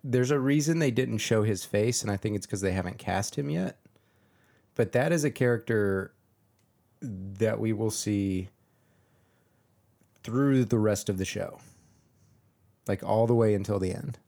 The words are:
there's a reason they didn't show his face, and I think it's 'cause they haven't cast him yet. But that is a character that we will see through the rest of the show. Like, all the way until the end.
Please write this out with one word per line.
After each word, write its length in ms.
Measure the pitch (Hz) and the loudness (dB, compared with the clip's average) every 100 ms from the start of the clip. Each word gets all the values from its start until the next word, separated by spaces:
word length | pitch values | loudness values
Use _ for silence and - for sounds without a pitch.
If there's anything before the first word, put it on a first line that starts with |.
there's 280 | 135 127 123 | 2 0 2
a 80 | 143 | 2
reason 400 | 135 147 147 165 | 4 2 2 2
they 120 | 147 | 2
didn't 280 | 117 127 110 | 2 0 -2
show 240 | - 110 | 2 2
his 200 | 107 95 - | 2 0 -2
face, 360 | 104 113 123 | 0 0 0
and 100 | 107 | -2
I 60 | 98 | -4
think 180 | 110 104 | -2 -4
it's 100 | - | -6
'cause 160 | 101 | -4
they 100 | 98 | -2
haven't 240 | 92 87 - | -2 -4 -6
cast 380 | - 92 101 - | -4 -4 -4 -6
him 140 | 143 | -4
yet. 280 | 160 185 - _ _ _ _ _ _ _ _ _ - | -4 -4 -8 _ _ _ _ _ _ _ _ _ -2
But 180 | 110 | 0
that 180 | 123 151 | 0 0
is 120 | 170 | 0
a 80 | 147 | -2
character 840 | - 123 117 - 113 101 95 92 _ _ _ _ _ _ _ _ _ | 0 0 0 0 2 2 0 -4 _ _ _ _ _ _ _ _ _
that 580 | 127 95 95 98 107 107 | -12 -10 -12 0 0 0
we 140 | 113 | -2
will 180 | 104 110 | 0 -2
see 580 | - - 101 98 92 95 _ _ _ _ _ _ _ _ _ _ _ _ _ _ _ _ _ | -2 -2 0 0 -2 -6 _ _ _ _ _ _ _ _ _ _ _ _ _ _ _ _ _
through 420 | - 123 139 135 117 | -4 0 4 4 4
the 140 | 117 | 2
rest 300 | 107 101 - | 2 2 -2
of 80 | 95 | -2
the 80 | 95 | -4
show. 340 | 101 92 - - - _ _ _ _ _ _ _ _ _ _ - | -4 -8 -10 -20 -20 _ _ _ _ _ _ _ _ _ _ -6
Like, 160 | 98 | -4
all 240 | - 110 117 | 0 2 4
the 80 | 120 | 4
way 180 | 110 | 4
until 260 | 101 98 101 | 2 0 -2
the 140 | 92 | -2
end. 240 | - 143 117 | -4 -8 -12